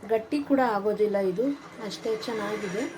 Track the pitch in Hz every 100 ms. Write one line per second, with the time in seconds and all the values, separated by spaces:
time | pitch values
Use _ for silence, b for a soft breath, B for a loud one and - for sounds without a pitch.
0 | 202 226 220 294 285 269 254 202 202 202
1 | 208 196 190 180 262 285 - - 220 -
2 | 233 220 - 226 202 214 202 185 311